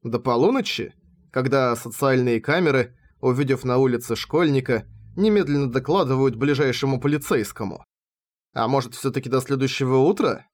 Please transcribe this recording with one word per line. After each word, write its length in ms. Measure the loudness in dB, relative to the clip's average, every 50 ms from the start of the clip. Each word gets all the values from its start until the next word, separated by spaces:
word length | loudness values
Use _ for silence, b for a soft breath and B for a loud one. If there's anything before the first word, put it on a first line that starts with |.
До 180 | _ -4 -6 -4
полуночи, 720 | -2 0 2 2 4 2 2 2 -2 -2 -4 -6 -8 -10 -12 _ _ _ _ _ _ _
когда 440 | -4 -2 -2 0 2 2 2 2 0
социальные 640 | -2 -6 -12 -6 -2 0 2 2 2 2 2 0 0
камеры, 560 | 0 0 0 2 2 2 2 2 0 -2 b b b b b b
увидев 420 | -2 0 0 0 0 0 -2 -2 -2
на 140 | -2 2 2
улице 380 | 2 2 2 0 -2 -4 -6
школьника, 720 | -6 -6 -2 0 2 2 2 2 0 0 0 -2 -2 -2 -8 -20 -20 -20 -16 -4
немедленно 560 | 0 2 2 4 2 2 2 0 0 0 0
докладывают 640 | -2 -4 -2 0 0 2 2 2 2 2 2 0 0
ближайшему 640 | 0 0 0 2 2 0 0 0 -2 -2 -2 -2 0
полицейскому. 880 | 0 -2 -2 -2 -2 0 0 0 0 -2 -6 -8 -8 -8 -8 -12 -16 _ _ _ _ _ _ _ _ _ _ _ _ _ _
А 140 | -4 -2 0
может, 280 | 0 0 -2 -2 -10
всё-таки 340 | -6 -6 -4 -4 -4 -6 0
до 100 | -2 -2
следующего 580 | 0 0 -2 0 0 -2 -2 -2 -2 2 2 4
утра? 480 | 4 4 2 2 0 -2 -2 -4 -10 _